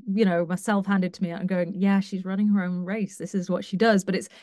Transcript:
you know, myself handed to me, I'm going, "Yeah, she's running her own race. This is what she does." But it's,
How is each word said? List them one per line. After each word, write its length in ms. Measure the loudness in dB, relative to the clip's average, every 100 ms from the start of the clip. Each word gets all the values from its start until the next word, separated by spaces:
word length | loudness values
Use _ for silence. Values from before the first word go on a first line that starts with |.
| -2
you 100 | 2
know, 220 | 4 2 0
myself 400 | -2 0 0 2
handed 300 | 0 0 -2
to 80 |
me, 100 | -4
I'm 140 | -4 -2
going, 260 | 0 -2
"Yeah, 260 | 0 2 2
she's 260 | 0 -6 -4
running 220 | 0 2
her 140 | 2
own 220 | 0 -4 -4
race. 320 | -4 -6 -8
This 160 | -6
is 160 | -4 -2
what 160 | -4 -2
she 100 | 2
does." 280 | 4 4
But 120 | 2 -4
it's, 140 | -6 -16